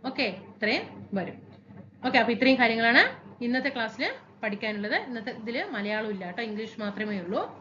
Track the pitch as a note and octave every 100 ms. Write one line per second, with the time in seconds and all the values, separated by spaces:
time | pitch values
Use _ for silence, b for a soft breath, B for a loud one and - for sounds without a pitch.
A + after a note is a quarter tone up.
0 | B3+ C4+ A#3 F3+ - - G#3+ C#4+ - -
1 | - G3 E3 - - - - - - -
2 | B3 C4 A3+ A3+ C4 C4 A#3 A3+ A#3 B3+
3 | A#4+ - - - A#3+ B3+ C#4 B3+ A3 G#3
4 | E4 C5 - - A3 G3+ A3 G#3 G#3 D#4
5 | G4+ A#3 A3 A3+ A3 A#3+ G4+ A#3+ G3+ G#3+
6 | A3 G3 F3+ F3+ A3 G#3 A3 - G#3 G3+
7 | G#3+ G3+ E3+ A#3 G4+ -